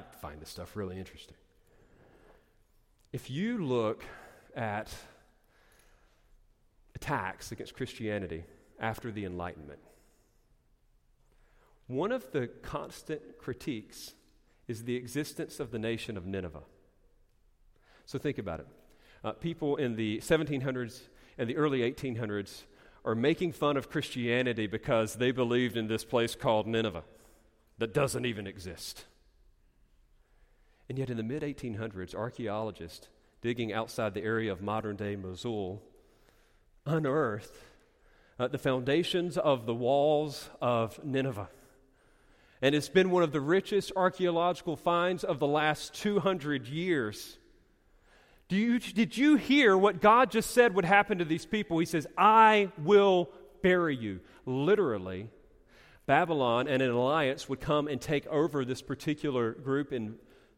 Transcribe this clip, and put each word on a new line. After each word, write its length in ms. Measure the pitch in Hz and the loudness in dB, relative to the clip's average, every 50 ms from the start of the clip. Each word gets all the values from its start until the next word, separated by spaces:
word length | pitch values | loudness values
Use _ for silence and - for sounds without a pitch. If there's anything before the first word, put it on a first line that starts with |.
| 95 - - - | -6 -14 -18 -16
find 200 | - 76 76 76 | -16 -16 -14 -16
this 100 | 78 - | -16 -16
stuff 260 | - 87 87 - - | -14 -14 -16 -12 -10
really 220 | 107 98 92 92 95 | -8 -8 -8 -8 -10
interesting. 380 | 90 - - - - - - - _ _ _ _ _ _ _ _ _ _ - _ - - - - - - - _ _ _ _ _ _ _ _ _ _ _ _ _ _ _ | -12 -14 -16 -20 -20 -20 -20 -20 _ _ _ _ _ _ _ _ _ _ -20 _ -20 -20 -20 -20 -20 -20 -20 _ _ _ _ _ _ _ _ _ _ _ _ _ _ _
If 200 | - 127 - - | -12 -12 -10 -8
you 340 | 127 160 202 233 247 220 160 | -8 -6 -4 -4 -4 -4 -2
look 400 | 131 127 120 110 107 113 - - - - - - - - - - - - | 0 0 0 0 0 -2 -4 -10 -16 -18 -20 -20 -20 -20 -20 -20 -16 -8
at 400 | 131 117 107 101 110 110 - - - - - - _ _ _ _ _ _ _ _ _ _ _ _ _ _ _ _ _ _ _ _ _ _ _ - _ _ _ _ _ _ _ _ _ _ _ - | -6 -6 -4 -4 -6 -8 -10 -14 -18 -18 -20 -20 _ _ _ _ _ _ _ _ _ _ _ _ _ _ _ _ _ _ _ _ _ _ _ -20 _ _ _ _ _ _ _ _ _ _ _ -18
attacks 580 | - - 143 143 117 92 95 - - - - | -12 -6 -4 -4 -2 -4 -6 -8 -10 -12 -14
against 220 | 113 - - - - | -12 -12 -12 -14 -10
Christianity 680 | - 131 - - - 110 107 104 101 95 85 82 82 85 - - - _ _ _ - | -10 -10 -10 -8 -8 -6 -6 -4 -6 -6 -8 -8 -12 -12 -16 -20 -20 _ _ _ -8
after 320 | 110 113 113 - - 120 | -6 -6 -6 -6 -10 -10
the 140 | 101 107 101 | -8 -8 -8
Enlightenment, 560 | 90 90 87 85 90 - 76 73 71 71 - _ - _ _ _ _ _ _ _ _ _ _ _ _ _ _ _ _ _ _ _ _ _ _ _ _ _ _ _ _ _ _ _ _ _ _ _ _ _ _ _ - | -8 -8 -8 -8 -10 -10 -14 -16 -18 -20 -20 _ -20 _ _ _ _ _ _ _ _ _ _ _ _ _ _ _ _ _ _ _ _ _ _ _ _ _ _ _ _ _ _ _ _ _ _ _ _ _ _ _ -8
one 240 | 127 135 180 220 | -4 -2 -2 -2
of 180 | 254 254 - - | -2 -4 -6 -6
the 140 | - 139 123 | -4 -4 -4
constant 920 | 120 - - - - 151 147 151 - - - - - 156 147 - - - - | -4 -8 -14 -12 -10 -10 -8 -10 -12 -14 -16 -12 -10 -10 -10 -12 -16 -20 -14
critiques 760 | - 139 123 - - 156 123 107 104 - - - - - - _ _ _ _ _ _ _ _ _ _ - | -10 -10 -10 -8 -8 -8 -8 -8 -10 -14 -18 -18 -18 -20 -20 _ _ _ _ _ _ _ _ _ _ -12
is 160 | 117 107 117 | -10 -10 -6
the 120 | 123 120 | -6 -6
existence 640 | 123 123 117 - 143 151 147 - - 151 - - - | -6 -6 -6 -6 -6 -6 -6 -8 -10 -10 -10 -8 -10
of 100 | 143 110 | -10 -8
the 80 | 120 110 | -6 -6
nation 380 | 107 113 117 110 - - 107 | -4 -4 -4 -4 -6 -8 -10
of 100 | 95 87 | -8 -8
Nineveh. 380 | 95 98 95 90 82 76 73 - - _ _ _ _ _ _ _ _ _ _ _ _ _ _ _ _ _ _ _ _ _ _ _ _ - - _ | -6 -6 -6 -6 -8 -10 -14 -18 -20 _ _ _ _ _ _ _ _ _ _ _ _ _ _ _ _ _ _ _ _ _ _ _ _ -20 -20 _
So 120 | - - 131 | -10 -10 -6
think 200 | - 147 127 - | -4 -4 -4 -4
about 220 | 107 90 80 80 | -6 -6 -8 -8
it. 60 | 67 - - - - _ - _ _ - - - - | -10 -16 -20 -20 -20 _ -20 _ _ -20 -20 -8 -8
Uh, 80 | 110 | -8
people 440 | - - - 170 160 165 156 143 143 | -8 -6 -6 -8 -6 -4 -2 -2 0
in 200 | 156 139 120 113 | 0 -2 -2 -2
the 240 | 110 110 107 107 - | -2 -2 -2 -2 -4
seventeen 400 | - - 165 160 160 147 147 127 | 0 2 2 2 2 -2 -4 -4
hundreds 480 | 127 139 127 123 123 110 - - - - - - - - - - | -4 -4 -4 -6 -8 -8 -12 -16 -20 -20 -20 -20 -20 -18 -8 -6
and 100 | 123 113 | -6 -4
the 80 | 139 | -2
early 260 | 156 151 151 135 127 | 0 0 0 2 0
eighteen 340 | 117 120 139 - 143 131 117 | 0 -2 -2 -4 -6 -6 -6
hundreds 480 | 113 113 104 104 104 101 - - - - - - - - - - - - | -6 -6 -4 -4 -6 -6 -8 -14 -20 -20 -20 -20 -20 -20 -20 -20 -8 -4
are 100 | 120 113 | -2 -2
making 380 | 113 123 151 165 - 185 165 | 2 2 2 2 0 -2 -4
fun 240 | - - 156 147 147 | -2 0 0 0 0
of 120 | 135 120 - | 0 -4 -4
Christianity 800 | - 156 131 - - 127 120 117 120 127 127 123 113 110 107 | -4 -4 -4 -4 -6 -4 -2 0 0 2 0 0 0 -2 -2
because 480 | 98 110 104 - 143 123 113 110 104 - | -4 -4 -6 -2 0 2 2 2 0 -2
they 160 | 107 123 127 | -2 0 0
believed 460 | 123 127 123 117 120 127 123 117 101 | 2 0 0 2 2 2 2 0 -2
in 100 | 117 110 | -4 -2
this 180 | 107 110 107 - | -2 -2 -4 -2
place 300 | - 131 117 117 117 - | -2 0 0 0 0 -2
called 320 | - - 127 110 110 104 | -2 0 2 2 2 0
Nineveh 380 | 113 117 113 113 107 82 82 - - - - - - - _ _ _ _ _ _ _ _ - | 0 0 0 -2 -2 -4 -8 -12 -14 -20 -20 -20 -20 -20 _ _ _ _ _ _ _ _ -6
that 160 | 113 - - | -6 -2 0
doesn't 300 | 147 143 127 - 123 123 | 0 0 0 -2 -2 -4
even 220 | 123 110 104 101 | -4 -4 -6 -8
exist. 580 | 98 - 95 87 90 82 - - - - - - - _ _ _ _ _ _ _ - _ _ _ _ _ _ _ _ _ _ _ _ _ _ _ _ _ _ _ _ _ _ _ _ _ _ _ - | -10 -12 -12 -12 -12 -12 -12 -14 -14 -14 -16 -20 -20 _ _ _ _ _ _ _ -20 _ _ _ _ _ _ _ _ _ _ _ _ _ _ _ _ _ _ _ _ _ _ _ _ _ _ _ -10
And 100 | 131 135 | -6 -6
yet 120 | 135 127 | -4 -4
in 60 | 120 | -4
the 80 | 113 110 | -4 -4
mid-eighteen 500 | 113 139 151 151 147 135 - 127 117 104 | -4 -4 -4 -6 -6 -6 -6 -8 -8 -6
hundreds, 400 | 107 110 110 95 92 92 - - | -6 -8 -8 -8 -10 -10 -8 -6
archaeologists 960 | 95 107 123 - - 117 104 104 107 110 107 95 - 85 87 - - - - _ _ _ _ _ _ | -6 -6 -6 -6 -6 -6 -4 -4 -4 -4 -6 -8 -10 -14 -16 -16 -18 -20 -20 _ _ _ _ _ _
digging 300 | - 117 123 117 113 110 | -4 -4 -2 -2 -4 -2
outside 420 | 101 110 113 113 - - 110 104 95 | -2 -4 -6 -4 -4 -4 -4 -2 -2
the 80 | 107 | -4
area 300 | 90 107 113 113 110 107 | -2 -2 -2 0 -2 -2
of 100 | 95 85 | -4 -4
modern-day 540 | 101 101 107 110 107 107 104 104 104 101 104 | -4 -4 -4 -4 -4 -6 -6 -6 -6 -6 -6
Mosul 680 | 98 92 92 92 - - 120 110 104 98 90 101 110 - - - - _ _ _ _ _ _ _ _ _ _ _ _ _ _ _ _ _ | -6 -8 -10 -10 -8 -6 -6 -4 -4 -4 -6 -8 -10 -14 -20 -20 -20 _ _ _ _ _ _ _ _ _ _ _ _ _ _ _ _ _
unearthed, 720 | 143 160 160 151 135 139 156 143 113 104 104 - - - - - - - _ _ _ _ _ _ _ _ _ _ _ _ - | -4 -2 0 0 0 2 2 0 0 -2 -4 -8 -14 -20 -20 -20 -20 -20 _ _ _ _ _ _ _ _ _ _ _ _ -4
uh, 100 | 143 - | -4 -2
the 100 | 143 131 | -2 -2
foundations 800 | - 139 127 127 123 139 143 165 170 - - 180 175 175 139 | 0 0 0 0 0 2 2 2 2 0 0 -2 -2 -2 -2
of 300 | 170 - 151 135 120 113 | 0 2 2 2 2 0
the 80 | 117 117 | -2 -2
walls 760 | 120 123 123 139 143 143 151 151 147 156 147 131 - - - - - | 0 2 2 4 4 4 4 4 2 0 -2 -6 -10 -14 -16 -10 -2
of 420 | - 123 120 113 113 104 - - - | 0 2 2 2 0 -2 -4 -8 -6
Nineveh. 440 | 143 131 135 131 135 120 101 95 - - - - - _ _ _ _ _ _ _ _ _ _ _ _ _ _ _ _ _ _ | -4 -2 -2 -2 -2 -4 -6 -10 -10 -14 -20 -20 -20 _ _ _ _ _ _ _ _ _ _ _ _ _ _ _ _ _ _
And 120 | 123 139 147 | 0 2 2
it's 140 | 147 139 - | 2 0 2
been 220 | - 185 185 185 | 4 4 4 6
one 140 | 180 180 170 | 4 4 4
of 80 | 151 | 2
the 80 | 143 151 | 2 -2
richest 500 | 135 151 175 196 - - 214 196 - - - | 2 2 2 2 2 2 0 0 0 0 0
archaeological 800 | 190 185 185 185 - 180 175 170 165 170 180 175 - - 175 151 | 0 2 2 2 0 0 2 2 2 2 2 0 -2 -4 -6 -6
finds 480 | - - 175 170 175 175 185 185 175 196 | -2 0 2 2 2 2 0 0 -2 -2
of 160 | 190 160 123 | -4 0 0
the 60 | 151 | 0
last 460 | 139 147 151 151 156 147 - - - | 2 2 2 2 2 0 0 -6 -12
two 280 | - - - 208 208 190 | -10 -6 -4 0 0 2
hundred 480 | - 196 185 165 135 147 147 131 117 120 | 2 2 0 0 -2 -4 -4 -4 -4 -6
years. 680 | 147 165 180 185 165 139 113 107 104 - - - - - _ _ _ _ _ _ _ _ _ _ _ _ _ _ _ _ _ _ _ _ _ - | -6 -4 0 0 0 0 0 -2 -6 -10 -14 -16 -18 -20 _ _ _ _ _ _ _ _ _ _ _ _ _ _ _ _ _ _ _ _ _ -2
Do 60 | 175 | 0
you, 240 | 202 226 240 240 233 | 0 2 2 0 0
did 380 | - - - 208 226 151 - | -2 -2 0 0 0 2 2
you 180 | 208 277 302 302 | 4 6 6 6
hear 420 | 208 - - 277 294 269 208 190 | 6 6 6 6 8 8 8 8
what 240 | 185 196 214 185 165 | 8 6 4 4 6
God 300 | 208 208 220 247 262 175 | 6 8 8 8 6 6
just 220 | - 226 - - | 2 0 0 4
said 220 | - 247 240 240 180 | 6 6 6 6 4
would 80 | 196 175 | 2 4
happen 340 | 165 202 - 202 - 214 175 | 6 6 6 6 4 0 -2
to 60 | 175 | 0
these 200 | 151 170 165 - | 0 -2 -4 -2
people? 360 | - 220 214 202 - 165 160 | -2 -2 -2 -2 0 0 0
He 40 | 175 | 0
says, 220 | - - 160 143 - - | 0 0 -2 -2 -2 2
"I 540 | 175 190 214 220 226 220 220 214 208 202 185 - 160 | 4 6 8 10 10 10 10 8 6 4 0 -4 -4
will 500 | 147 170 208 202 202 196 185 180 170 - - - - - - - | 4 8 8 8 10 8 6 4 2 0 -6 -14 -20 -20 -8 2
bury 360 | - 180 185 175 170 160 139 | 4 4 6 6 4 2 0
you." 240 | 117 113 104 95 87 - - - - - | -2 -4 -6 -6 -6 -10 -16 -20 -12 -6
Literally, 800 | 127 127 135 143 175 208 208 180 135 107 95 90 92 92 92 107 113 - - - - - - _ _ - - - - - - _ | -4 -2 0 2 4 4 4 4 2 0 -2 -4 -6 -8 -8 -10 -12 -16 -20 -20 -20 -20 -20 _ _ -20 -20 -20 -20 -20 -8 _
Babylon 640 | - 139 156 185 170 165 143 127 120 117 120 127 147 | 4 4 4 4 4 2 2 4 4 4 4 2 2
and 120 | 131 127 | 2 2
an 100 | 135 123 | 2 2
alliance 580 | 120 120 123 131 151 160 143 131 135 135 - - | 2 2 2 2 2 2 2 0 -2 -4 -6 -8
would 120 | 135 - | -8 -6
come 280 | - 156 151 147 143 151 | -2 0 0 0 0 0
and 120 | 139 120 | -4 -6
take 240 | - 151 156 135 - - | -4 -2 -2 -2 -2 0
over 360 | 156 143 131 - 147 139 127 | 0 2 2 2 0 -2 -2
this 180 | 123 127 - | -2 -4 -6
particular 680 | - - 135 - - 151 151 - - 147 127 123 117 110 | -6 -8 -8 -4 -2 -4 -4 -2 -2 -2 0 0 0 0
group 420 | - - 131 135 135 143 143 143 | -2 -4 -4 -2 0 0 0 -2
in 220 | 139 120 110 107 113 - - - - - _ _ _ | -4 -4 -4 -6 -8 -12 -18 -20 -20 -20 _ _ _